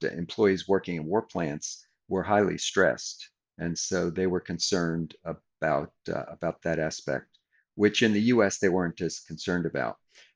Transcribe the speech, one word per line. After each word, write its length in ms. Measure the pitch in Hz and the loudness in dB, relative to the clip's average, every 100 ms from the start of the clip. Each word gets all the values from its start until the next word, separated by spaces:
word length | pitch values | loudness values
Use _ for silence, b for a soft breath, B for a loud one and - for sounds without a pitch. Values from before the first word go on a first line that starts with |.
employees 640 | - - 85 - 104 95 90 | -6 -4 -6 2 4 4 2
working 300 | 95 - 85 | 0 0 -6
in 80 | |
war 160 | 78 104 | -2 -2
plants 640 | - 92 80 73 - - b b - | -2 -4 -4 -4 -8 -12 b b -6
were 140 | 95 | -4
highly 340 | 90 104 98 82 | 2 2 2 0
stressed, 720 | - - 87 62 - - - _ _ - | -2 4 4 2 -6 -12 -18 _ _ -8
and 180 | 85 82 | -6 -4
so 320 | - 92 87 | -4 -2 0
they 200 | 85 92 | 0 0
were 120 | 90 | 0
concerned 720 | - 87 - 95 85 82 80 - 82 | -4 -4 -2 0 0 0 -4 -8 -10
about, 640 | 80 _ _ 80 71 80 _ - | -10 _ _ 0 0 -2 _ -8
uh, 160 | - - | -6 -8
about 320 | 85 82 - | -6 -6 -4
that 160 | 85 80 | -2 -2
aspect, 580 | 78 - - 67 - _ _ _ _ | -2 -4 -4 -4 -6 _ _ _ _
which 280 | - 104 104 | 2 4 6
in 120 | 113 | 4
the 80 | 104 113 | 4 4
U 80 | 120 | 4
S 140 | 98 - | 4 2
they 140 | 98 | 2
weren't 320 | 92 87 - | 2 0 -2
as 180 | 85 - | -6 -6
concerned 460 | - 80 - 90 80 | -12 -8 -2 -2 -2
about. 320 | 69 60 - _ b b | -2 -4 -6 _ b b